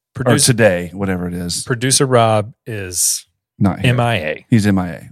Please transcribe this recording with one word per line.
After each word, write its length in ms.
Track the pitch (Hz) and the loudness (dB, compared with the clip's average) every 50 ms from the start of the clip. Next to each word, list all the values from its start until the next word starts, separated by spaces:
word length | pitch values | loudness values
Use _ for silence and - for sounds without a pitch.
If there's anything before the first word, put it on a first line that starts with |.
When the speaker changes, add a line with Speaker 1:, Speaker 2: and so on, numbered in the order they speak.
| _ _ _ | _ _ _
Speaker 1:
Produce- 340 | - 131 135 143 143 139 - | -2 0 2 2 4 4 2
Speaker 2:
or 40 | |
today, 380 | 123 110 113 104 90 87 90 85 | 4 4 4 4 4 2 -2 -6
whatever 340 | 85 98 101 95 92 90 90 87 | -6 -6 -4 -2 -2 -2 -4 -6
it 60 | 87 | -6
is. 280 | 90 90 87 85 - - | -6 -6 -6 -8 -8 -6
Speaker 1:
Producer 420 | - 131 113 120 135 131 - 147 | -6 -4 -2 -2 0 0 0 2
Rob 460 | 131 127 120 113 113 110 107 101 113 - _ _ | 2 4 4 4 4 2 0 -2 -4 -10 _ _
is 600 | - 110 104 98 90 87 87 - - - - - _ _ _ _ _ _ - | -12 -10 -10 -10 -8 -6 -4 -2 -2 -4 -6 -10 _ _ _ _ _ _ -2
Speaker 2:
Not 220 | 104 95 - - | 0 0 0 0
here. 100 | - 123 | 0 0
Speaker 1:
M 100 | 120 123 | 2 2
I 160 | 120 120 117 | 0 0 0
A. 300 | 95 78 78 76 - - _ | -2 -2 -4 -6 -8 -2 _
Speaker 2:
He's 160 | 127 110 98 | 2 2 4
M 120 | 104 98 95 | 2 2 0
I 100 | 90 90 | -2 -4
A. 120 | 78 - - - | -8 -12 -16 -6